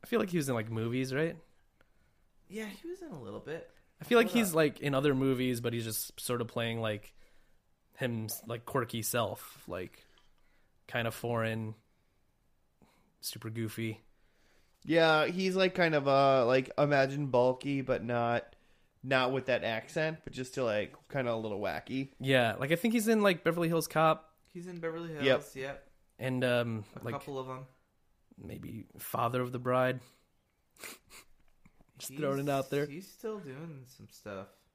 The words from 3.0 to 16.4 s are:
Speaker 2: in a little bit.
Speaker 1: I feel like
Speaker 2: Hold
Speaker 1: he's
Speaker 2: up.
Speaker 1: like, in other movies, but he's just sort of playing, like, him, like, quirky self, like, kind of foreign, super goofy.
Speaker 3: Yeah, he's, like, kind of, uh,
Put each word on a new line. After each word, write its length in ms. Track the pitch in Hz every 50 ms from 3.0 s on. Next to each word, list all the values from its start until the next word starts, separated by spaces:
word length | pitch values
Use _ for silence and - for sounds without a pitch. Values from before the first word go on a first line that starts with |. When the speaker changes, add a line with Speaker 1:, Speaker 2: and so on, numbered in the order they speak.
Speaker 2:
in 100 | 349 311
a 80 | 214 143
little 180 | 120 101 104 110
bit. 280 | - 135 156 170 - - _ - _ _ _ _
Speaker 1:
I 60 | 156
feel 120 | - 240 233
like 80 | 233
Speaker 2:
Hold 100 | 220 -
Speaker 1:
he's 120 | 240 226 190
Speaker 2:
up. 40 | 160
Speaker 1:
like, 240 | 160 160 147 - -
in 140 | - 143 139
other 200 | 135 143 147 139
movies, 440 | 131 135 135 131 123 127 127 123 117
but 140 | 120 120 117
he's 100 | 117 113
just 340 | 113 107 - - - - -
sort 200 | - - 123 120
of 60 | 120
playing, 320 | 113 - 120 117 117 113 113
like, 320 | 113 110 107 104 - - _ - - _ _ - _ _ _ _ _ _ _ _ _ _ _
him, 300 | - 139 123 117 113 110 107 - - -
like, 200 | - 117 120 -
quirky 360 | - - 139 120 117 - 117
self, 600 | 107 - - 120 113 95 95 - - - - - -
like, 380 | - 87 90 92 - - - - _ _ _ _ _ _ _ _ _ _ _ _ _ _ _ _
kind 200 | - - 123 113
of 80 | 117 -
foreign, 580 | - - 120 120 113 113 113 110 110 110 110 107 _ _ _ _ _ _ _ _ _ _ _ _ _ _ _ _ _ _ _ _ _ - _ _ _ _ _ _ _
super 280 | - - - 113 - 113
goofy. 520 | 113 113 113 107 - - 113 113 107 - _ _ _ _ _ _ _ _ _ _ _ _ _ _ _ _ _
Speaker 3:
Yeah, 400 | - 156 165 165 160 156 156 151
he's, 300 | 123 175 180 190 190 185
like, 180 | 190 190 185 185
kind 220 | 185 175 165 156
of, 120 | 147 135
uh, 380 | 139 139 139 139 139 135 131